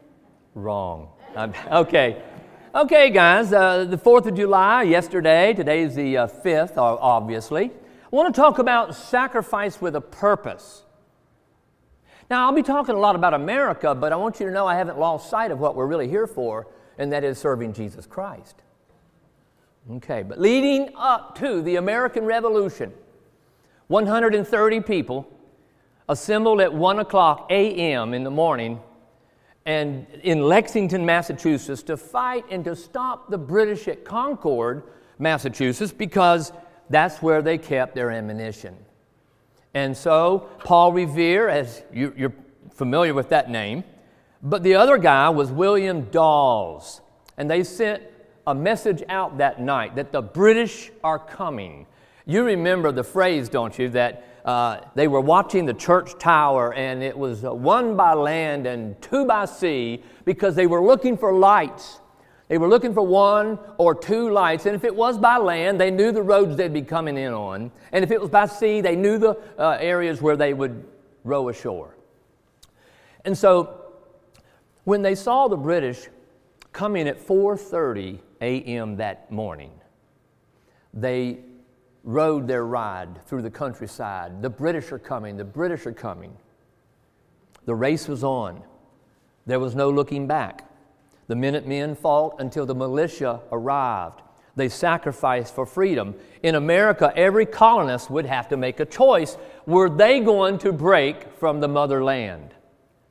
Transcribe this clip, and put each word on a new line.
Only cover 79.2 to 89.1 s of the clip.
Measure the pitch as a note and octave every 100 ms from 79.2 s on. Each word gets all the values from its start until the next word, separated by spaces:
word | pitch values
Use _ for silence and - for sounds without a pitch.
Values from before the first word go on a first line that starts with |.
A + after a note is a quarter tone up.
| -
morning, | G#2+ G#2+ D#2 C#2 - _ _ _ _ _ _ _ _ _ _ _
they | - B2 B2+ B2 A#2+ - - _ _ _ _
rode | - B2 D#3 D3+ B2
their | B2+
ride | A#2 A#2+ G#2+ F#2 F2 F2 -
through | C3
the | A2+
countryside. | - C#3+ A2+ A2 - A2 F#2+ F2 F#2
"The | B2
British | A2 D3+ E3+ -
are | C3
coming, | - C3 G#2+ G2+
the |
British | G2+ A#2 F3+ E3 -
are |
coming." | A2+ A2+ F2 F2+ A#2+ _ _ _ _ _ _ _ _ _ _ _ _ -
The |
race | A2+ C3 D#3 D#3
was | C#3
on. | C3+ C3 G#2 F2 - _ _ _ _